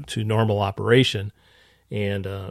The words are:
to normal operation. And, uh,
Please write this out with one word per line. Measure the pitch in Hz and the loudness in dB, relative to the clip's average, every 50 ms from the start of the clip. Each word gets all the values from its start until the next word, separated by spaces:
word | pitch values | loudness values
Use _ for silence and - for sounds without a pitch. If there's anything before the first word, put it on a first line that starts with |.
| 147 - | -10 -8
to | - - 107 | -6 -4 -2
normal | 107 107 113 113 110 101 104 | 0 0 2 2 2 2 0
operation. | 101 98 - - 101 110 117 131 123 - - 101 98 107 - _ _ _ _ _ _ _ _ _ _ - | 0 -2 -2 -2 2 4 6 6 6 4 0 -4 -6 -8 -12 _ _ _ _ _ _ _ _ _ _ -8
And, | - 104 104 98 101 98 95 | -6 -4 -2 -2 -2 -4 -6
uh, | 95 98 98 92 98 | -8 -8 -10 -10 -10